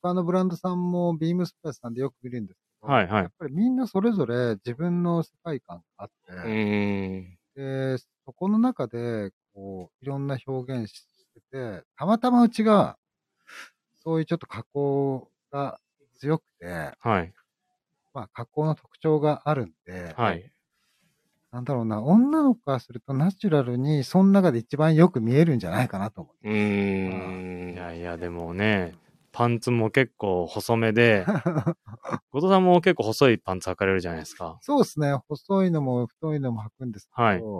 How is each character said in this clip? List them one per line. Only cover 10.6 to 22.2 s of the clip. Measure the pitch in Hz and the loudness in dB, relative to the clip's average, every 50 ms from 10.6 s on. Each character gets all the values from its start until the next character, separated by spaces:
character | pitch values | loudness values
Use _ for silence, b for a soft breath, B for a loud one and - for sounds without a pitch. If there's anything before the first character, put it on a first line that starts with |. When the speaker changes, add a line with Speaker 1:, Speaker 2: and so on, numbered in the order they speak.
| 123 127 135 | -8 -6 -8
Speaker 1:
現 | 123 113 98 - | -8 -8 -8 -12
し | - _ _ _ _ _ _ _ | -20 _ _ _ _ _ _ _
て | _ _ _ - | _ _ _ -12
て、 | 135 127 117 101 85 - _ _ | -10 -10 -10 -10 -12 -16 _ _
た | - 147 | -8 -2
ま | 180 220 226 | 0 0 2
た | - 254 | 2 2
ま | 247 240 240 | 6 6 6
う | 226 | 4
ち | - - 214 | 4 2 2
が、 | 220 214 202 - 76 - _ _ _ _ _ _ _ _ B B B B B B B B _ _ _ _ _ _ | 4 6 6 4 2 -2 _ _ _ _ _ _ _ _ B B B B B B B B _ _ _ _ _ _
そ | 160 160 | -4 -2
う | 160 | -2
い | 160 | 0
う | |
ち | - 170 | -2 -4
ょ | |
っ | 165 | -6
と | - | -6
加 | - - 113 113 _ _ | -12 -14 -16 -16 _ _
工 | 143 143 143 139 139 139 139 135 131 - _ _ _ _ _ - | -2 0 0 2 2 0 0 -2 -4 -8 _ _ _ _ _ -6
が | 139 143 135 - - _ _ _ _ _ _ _ _ | -6 -6 -6 -8 -12 _ _ _ _ _ _ _ _
強 | - 143 156 156 | -2 -2 -2 -2
く | _ _ _ _ | _ _ _ _
て、 | 170 175 180 85 156 139 - _ | -14 -10 -8 -8 -8 -10 -12 _
Speaker 2:
は | - 117 110 95 | -2 0 0 0
い。 | 85 85 - _ _ _ _ _ _ _ _ _ _ _ _ _ _ _ _ | 0 -4 -10 _ _ _ _ _ _ _ _ _ _ _ _ _ _ _ _
Speaker 1:
ま | 135 107 | -16 -16
あ、 | 101 _ | -16 _
加 | - 117 | -16 -16
工 | _ _ 151 151 | _ _ -2 0
の | 156 151 | 0 -2
特 | - _ _ _ _ | -4 _ _ _ _
徴 | - 156 156 151 | 0 0 2 4
が | 143 151 147 - _ | 4 2 0 0 _
あ | 147 156 | -2 -2
る | 139 117 | -2 -2
ん | 85 _ _ _ | -6 _ _ _
で、 | - 90 92 87 85 80 | -16 -14 -12 -12 -12 -4
Speaker 2:
は | - 120 107 87 | 0 0 0 0
い。 | 85 92 - _ _ _ _ _ _ _ _ _ _ _ _ _ _ _ _ _ _ _ _ - | -2 -8 -16 _ _ _ _ _ _ _ _ _ _ _ _ _ _ _ _ _ _ _ _ -12
Speaker 1:
な | 120 | -10
ん | 123 | -6
だ | 123 143 | -4 -2
ろ | 120 117 | -2 0
う | |
な、 | 113 107 107 | -2 -2 -2
女 | 110 139 180 220 | 2 6 6 6